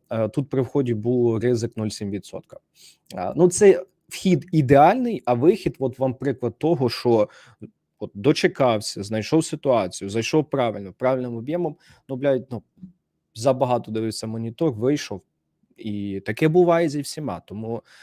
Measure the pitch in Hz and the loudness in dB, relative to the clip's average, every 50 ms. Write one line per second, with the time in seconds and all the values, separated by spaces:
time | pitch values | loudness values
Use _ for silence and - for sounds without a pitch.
0 | _ - 117 113 110 107 - 151 139 - - 135 127 120 - 143 135 120 120 107 | _ -6 -4 -2 -2 -2 -2 -4 -4 -2 -2 -4 -2 -2 -2 -2 0 0 -2 -2
1 | 107 120 127 123 120 117 113 110 117 123 123 113 113 117 - - 107 110 - - | -2 0 0 2 2 2 2 2 0 0 0 0 -2 -4 -6 -6 -6 -6 -6 -6
2 | 104 98 101 98 - - - 87 - _ - - _ _ _ _ - - _ _ | -8 -6 -8 -8 -10 -12 -16 -16 -16 _ -20 -20 _ _ _ _ -20 -20 _ _
3 | _ - - 92 90 98 - 143 170 180 - - 208 196 175 170 - - _ _ | _ -14 -10 -8 -6 -4 2 4 4 4 4 6 6 6 6 6 2 -10 _ _
4 | _ _ - - - 190 180 - - - - 156 139 120 139 139 147 170 220 262 | _ _ -10 -2 0 2 2 2 0 0 0 2 4 6 8 8 8 8 6 4
5 | 247 240 214 139 - - 123 120 135 170 220 - - 156 131 - 135 127 - - | 0 -2 -4 -2 0 0 0 4 4 4 4 2 0 -6 -4 -4 -4 -4 -2 -2
6 | 135 131 120 - - 147 131 - 127 117 - - - 160 170 127 131 117 - - | -2 -2 -2 -2 -4 -6 -4 -4 -4 -6 -4 -2 -2 0 0 2 0 -2 -2 0
7 | - 123 117 110 104 - - - - - - _ - - _ _ _ _ _ - | 2 4 4 4 2 0 -4 -12 -20 -20 -20 _ -20 -20 _ _ _ _ _ -14
8 | 107 107 - 101 101 135 151 - - 170 - - 139 123 113 107 104 - - 110 | -14 -12 -8 -2 0 0 2 2 2 0 2 2 2 2 2 0 -2 -6 -10 -10
9 | 101 104 110 110 104 - 151 160 156 - - 147 - 139 123 113 95 90 - - | -8 -6 -4 -4 -2 0 0 0 0 -2 -6 -4 0 2 2 2 0 -2 -6 -8
10 | 98 98 101 113 113 - - 156 143 - - 135 123 117 104 101 101 95 92 - | -8 -6 -4 -4 -2 0 0 0 0 0 -2 -2 -2 -2 -4 -6 -10 -14 -8 -2
11 | 127 127 135 131 127 123 117 113 113 135 160 175 175 156 151 - _ _ - _ | -2 0 0 0 -2 -6 -8 -8 -8 -6 -4 -4 -4 -4 -6 -10 _ _ -20 _
12 | _ - 139 123 139 143 135 123 98 - 120 104 - _ _ _ 185 190 - _ | _ -10 -8 -2 0 0 0 0 -2 -6 -12 -12 -12 _ _ _ -20 -20 -20 _
13 | _ _ _ _ _ _ - 110 113 139 131 127 135 123 123 117 - 110 110 110 | _ _ _ _ _ _ -10 -2 0 0 2 2 2 0 0 -2 -2 -4 -6 -4
14 | 113 110 107 - - 110 110 113 113 113 110 - 165 156 120 104 113 131 147 143 | -4 -4 -6 -6 -8 -8 -8 -8 -8 -8 -6 -4 -2 -2 -2 -2 -2 0 -2 -2
15 | - - 104 92 - _ _ _ _ _ _ _ _ _ _ - - 110 104 101 | -4 -8 -12 -12 -14 _ _ _ _ _ _ _ _ _ _ -12 -10 -8 -8 -6
16 | 101 101 95 98 98 - 110 - 160 156 156 180 175 170 170 170 170 151 139 147 | -6 -8 -8 -8 -6 -6 -2 0 0 2 4 4 4 4 4 2 0 -2 -4 -6
17 | 139 - - - 151 123 90 82 - - 95 104 110 113 117 113 - _ - - | -8 -10 -10 -10 -8 -8 -8 -10 -10 -12 -12 -10 -8 -8 -8 -10 -10 _ -20 -20